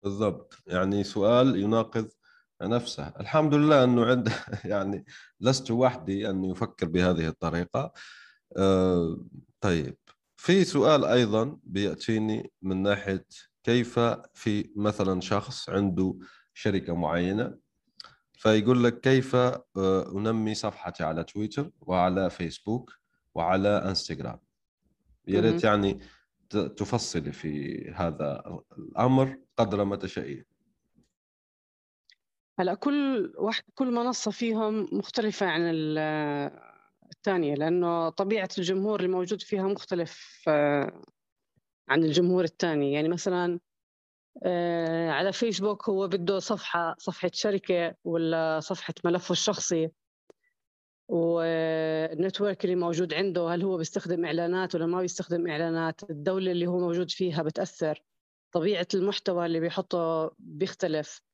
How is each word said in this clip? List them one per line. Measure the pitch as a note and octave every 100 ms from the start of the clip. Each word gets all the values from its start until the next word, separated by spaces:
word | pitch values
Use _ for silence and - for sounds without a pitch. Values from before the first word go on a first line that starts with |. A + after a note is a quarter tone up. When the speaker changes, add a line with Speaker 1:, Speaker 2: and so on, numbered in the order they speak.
Speaker 1:
بالضبط. | G2+ G2 G#2+ E2+ - - -
يعني | F2+ F#2+ G2+
سؤال | G2 A2 G2+ A#2+ C3+ G2
يناقض | G2+ A2+ A2 A#2 A2 _ _ _ _ _
نفسه. | F#2 A#2 - - C#3+ -
الحمد | - D#3 D#3
لله | D3 D3+ D3
أنه | B2+ A#2+ A#2
عند، | B2+ A2
<laughs> | A2 - A2 -
يعني | G2+ G2 G2+ - - - _
لست | A2 C3 C3+
وحدي | A#2 B2+ B2+ - G2 G#2+
أن | F#2+
يفكر | F#2 F#2 A2+ - F2
بهذه | F2 F2+ F2 E2
الطريقة. | D#2 E2+ E2 F2 B2 D#3 - - - - _ _ -
آه، | F#2+ F#2+ F#2 F2+ E2 E2 - - - _
طيب. | G#2 E2+ C2 - _ _ _ _
في | - F#3+ F3+
سؤال | D3 C3 D3+ -
أيضًا | B2 A#2 G#2+ A#2 D3+
بيأتيني | - F#2+ G2 D#2 - A2 G#2+ G#2+ - _
من | F#2+ F#2+
ناحية | G2 G2+ G2+ F#2+ - - - _
كيف | - A#2+ A#2+ - A#2 A2 -
في | - - G#2 - G#2
مثلًا | G#2 G#2 F#2+ F#2
شخص | F#2 G#2 G#2 C3 -
عنده | F2+ G2+ F2 F#2+ - - - _
شركة | - - G2 F#2+ E2+
معينة، | E2+ E2+ F2 G#2 B2 - _ _ _ _ - _ _
فيقول | _ A2 G#2+ G#2+ B2
لك: | A#2+ A#2+
"كيف، | C3 C3+ B2+ B2+
آه، | B2 B2+ - - F#2+ F#2+ - G2
أنمي | A2 A2+ G#2+ G#2+
صفحتي | G#2+ - F2+ -
على | D#2+ E2
تويتر | D#2+ G2+ G#2+ A#2+ C#3+ _
وعلى | - F#2 F2+ F#2 F#2
فيسبوك | - E2+ - - A2+ - - _ _ _ -
وعلى | E2 F#2+ G2+
انستغرام؟" | G#2 F#2+ F#2+ - D2 - - _ _ _ _ _ _ _ _ -
يا | F#2+
ريت | A2+ A2
Speaker 2:
مهم. |
Speaker 1:
يعني | A2 G#2 G2 G2 - - _ _ _
ت-، | G#2
تفصلي | D#2+ - G#2 A#2+ - E2+ D2
في | D2 D#2+ D2 C#2 C#2 - E2
هذا | F2 D2+ D2 C#2 - F2 - -
الأمر | - - A#2+ C3 C3 C3+ _ -
قدر | A2 G2+
ما | G2+ G2
تشائين. | F#2+ - C#2 C#2 - _ _ _ _ _ _ _ _ _ _ _ _ _ _ _ _ _ _ _ _ -
Speaker 2:
هلأ | F#3
كل | F#3+ C#4+ C#4+ C#4 B3+ F3+ -
واحد، | G3+ A3 - -
كل | C4
منصة | A#3+ A#3+ B3 -
فيهم | G3+ A#3 A3 A3 G#3+ G3
مختلفة | G3 G3 - G#3+ - F#3+
عن | D#3+
ال-، | E3+ E3 D#3 D#3 D#3 D3+ D3+ C#3+ C#3+ - - _ _ _ _
الثانية، | - - F#3 D3+ C#3+
لأنه | D#3 F3 F3 E3+ E3
طبيعة | - G3 A3 F#3 -
الجمهور | F3 F#3+ G3+ G#3
اللي | F#3
موجود | F#3 F3+ G3+
فيها | - G3+
مختلف، | F#3+ G3 - F3+ E3 - - - -
آه، | D3+ D3 C#3+ C#3 - - _ _ _ _ _ _ _ -
عن | C#3
الجمهور | D#3+ D3+ F3 F3+
الثاني. | E3 _ F3+ D#3 C#3+
يعني | C#3+ D#3
مثلًا، | F3 G3 F3+ F3 F3 _ _ _ _ _ _ _ - F#3
آه، | F3 F3 E3+ E3 E3 E3
على | D3 F#3
فيسبوك | F#3+ A#3 F#3 G3+ G3+ -
هو | F#3+ G3
بده | F#3+ E3+ F#3+
صفحة، | - G#3 - F3 E3 -
صفحة | - F3 F3+
شركة | - G#3+ G3 - F3+ E3+ -
ولا | - E3 E3 E3 D#3+ D#3
صفحة | D3+ F#3 - E3 F3
ملفه | E3+ F3
الشخصي، | E3+ - G3+ - E3+ D#3+ _ _ _ _ _ _ _ _ _ _ _ _
والنتورك | E3+ E3+ E3+ E3 E3 D#3+ D#3+ D#3+ D#3+ D#3+ D#3+ F#3 F#3+ G3+ F#3+ F#3
اللي | F3+
موجود | E3+ E3 F3+
عنده، | D#3 G3 F3 E3+ F3
هل |
هو | G3 F#3
بيستخدم | D#3+ - E3+ F3 E3+
إعلانات | D#3+ E3+ F#3 F#3 F3
ولا | E3
ما | F3+
بيستخدم | F3+ - F#3 F3 E3+
إعلانات، | D3+ E3 E3 E3 D#3+ G3+
الدولة | D3 D3 F#3+ F#3
اللي | F3 E3+
هو | F3+
موجود | F3 E3+ F3
فيها | - F#3 D#3+
بتأثر، | D#3 - E3+ - D#3+ D3 _ _ _ _ _
طبيعة | F3 E3 G3 F3
المحتوى | G3 F#3+ G3 - F3 E3+
اللي | E3
بيحطه | E3 E3 F#3 F3+ E3 E3 D#3+ -
بيختلف. | - D3+ F#3 - F3+ D#3 D3 - _